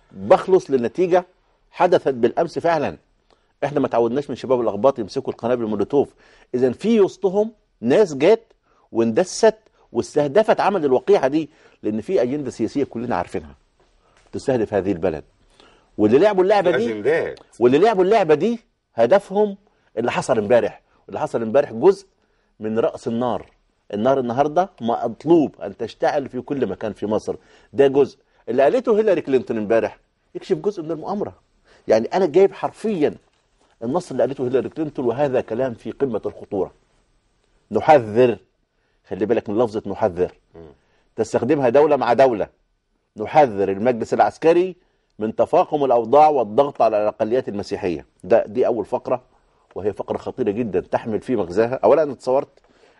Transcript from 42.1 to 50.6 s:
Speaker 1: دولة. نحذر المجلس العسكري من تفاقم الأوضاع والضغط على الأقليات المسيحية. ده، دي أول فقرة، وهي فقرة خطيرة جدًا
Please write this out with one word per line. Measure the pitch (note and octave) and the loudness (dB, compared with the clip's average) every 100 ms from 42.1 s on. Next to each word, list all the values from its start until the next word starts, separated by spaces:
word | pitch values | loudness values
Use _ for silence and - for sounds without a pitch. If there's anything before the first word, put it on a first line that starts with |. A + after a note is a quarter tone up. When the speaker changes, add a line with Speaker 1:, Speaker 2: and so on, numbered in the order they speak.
Speaker 1:
دولة. | A#2 C3+ A2 E2 _ _ _ _ _ _ - | 4 4 2 -6 _ _ _ _ _ _ -12
نحذر | G#2+ D3+ C#3+ G2 G2 | -2 2 2 2 -2
المجلس | G2 A#2 A#2 A2+ | 0 0 -2 -2
العسكري | A#2 G#2 - D#3 F3 F#3 F3+ _ _ _ - | 0 0 0 2 2 0 -6 _ _ _ -8
من | A2 - | -6 -2
تفاقم | A2+ D#3+ F3 D#3 C#3 | 0 2 0 0 2
الأوضاع | A#2+ A2+ C#3 D3+ | 2 4 6 6
والضغط | D3 G#2+ G#2+ C#3+ - | 4 -2 0 0 2
على | A2+ G#2+ | 0 2
الأقليات | G#2+ - G#2+ B2 B2+ | -2 -2 -2 -2 -4
المسيحية. | G2+ F#2+ G2 G2 D#2 - _ | -8 -6 -6 -4 -6 -10 _
ده، | - A2+ G2 | 0 2 2
دي | G#2+ G#2 | -2 -2
أول | A#2 - | -2 -4
فقرة، | B2 - B2 _ _ _ _ _ - | -6 -4 -6 _ _ _ _ _ -8
وهي | G2 | -6
فقرة | G2 - G#2+ | -6 -6 -8
خطيرة | - - A2+ | -8 -6 -4
جدًا | G2+ | -4